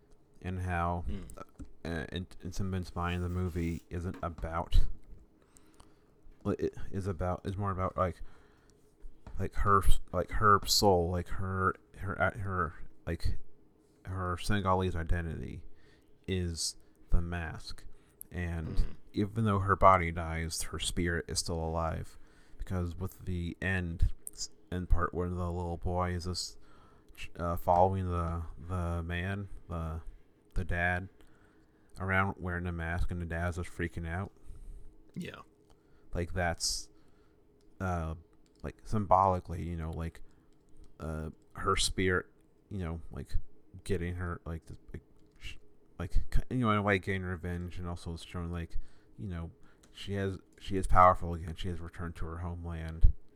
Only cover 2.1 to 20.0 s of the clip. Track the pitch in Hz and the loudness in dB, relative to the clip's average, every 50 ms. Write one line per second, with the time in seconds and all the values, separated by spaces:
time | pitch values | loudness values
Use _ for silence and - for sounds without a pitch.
2.1 | - 90 90 - - - - 92 - - 98 95 95 92 87 - - 87 87 87 | -8 -8 -8 -10 -12 -12 -12 -8 -4 -4 -4 -2 -2 -4 -6 -6 -6 -4 -2 -2
3.1 | 90 90 90 87 87 92 92 90 80 87 85 85 85 - - - 82 87 85 92 | -2 -2 -2 -2 -2 -2 -2 -2 -2 -2 -2 -2 -4 -6 -8 -8 -8 -6 -6 -6
4.1 | 87 - - 85 78 - 82 80 82 85 - - - - - - - - - - | -6 -6 -8 -8 -6 -8 -8 -6 -4 -4 2 6 8 8 8 8 4 -2 -8 -14
5.1 | - - - - _ _ _ _ - - - - _ - - - - - _ _ | -18 -20 -20 -20 _ _ _ _ -20 -20 -20 -20 _ -20 -20 -20 -20 -20 _ _
6.1 | _ _ - - - - - 101 92 - - - - - - - - 98 90 101 | _ _ -20 -20 -18 -6 -4 -2 -2 0 -2 -4 -2 -4 -4 -4 -4 -2 -4 -4
7.1 | 90 78 90 90 90 - - - 92 95 101 98 92 90 92 - - - 92 87 | -4 -2 -2 -2 -2 -4 -4 -6 -4 -4 -4 -2 -2 -2 -2 -2 0 0 0 0
8.1 | - - - - - - - - _ _ _ - _ _ - - _ _ - - | -2 -6 -10 -12 -12 -16 -20 -20 _ _ _ -20 _ _ -20 -20 _ _ -14 -12
9.1 | - - - - - - 98 - - - - 101 101 95 90 - - - - - | -12 -14 -12 -6 -4 -2 -2 0 2 2 4 6 6 10 12 12 12 12 8 2
10.1 | - 90 85 - - - 107 104 101 95 - - - - 110 101 92 87 85 87 | -2 -2 -2 0 0 4 6 6 6 6 4 2 2 4 6 6 6 4 4 2
11.1 | 90 87 87 - - - 95 95 95 95 92 92 - - - _ - - 98 98 | 0 -2 -2 -2 -2 -2 -2 -2 -2 0 0 0 0 -2 -8 _ -14 -10 -8 -6
12.1 | - - 90 95 - 113 98 98 95 90 85 76 - - - - - - - - | -2 0 0 0 0 -4 -6 -4 -2 -2 -2 -4 -4 -8 -10 -10 -10 -10 -8 -6
13.1 | 85 - - - - - - - - - - _ _ _ _ _ _ _ - 95 | -2 2 2 4 4 2 0 -2 -8 -14 -18 _ _ _ _ _ _ _ -12 -8
14.1 | 95 95 92 90 87 - - - 104 101 95 95 92 92 92 92 - 82 82 82 | -6 -4 -4 -4 -4 -2 0 2 2 2 2 2 2 2 2 0 0 -2 0 0
15.1 | 87 85 82 82 76 64 60 65 - - - - - - - - - - _ - | 0 0 0 -4 -6 -8 -8 -10 -10 -12 -12 -14 -14 -16 -18 -20 -20 -20 _ -20
16.1 | - - _ - 95 92 90 87 85 80 - - - - - - - - - - | -20 -12 _ -4 -2 -2 -2 -4 -4 -6 -6 -8 -8 -12 -18 -20 -20 -20 4 6
17.1 | - 87 85 85 87 87 82 80 - 104 - - - - - - - - - - | 6 6 6 2 -4 -6 -6 -8 -10 -10 -10 -10 -10 -10 -10 -12 -12 -14 -18 -20
18.1 | _ - - - - 87 87 85 85 82 78 85 90 - - - - - - - | _ -20 -18 -10 -6 -6 -4 -4 -4 -6 -6 2 4 4 4 4 0 -6 -12 -6
19.1 | - 92 104 101 104 113 113 107 101 98 98 98 95 - 101 95 95 92 | -2 -2 -2 0 0 0 2 2 2 2 2 2 4 8 8 8 8 8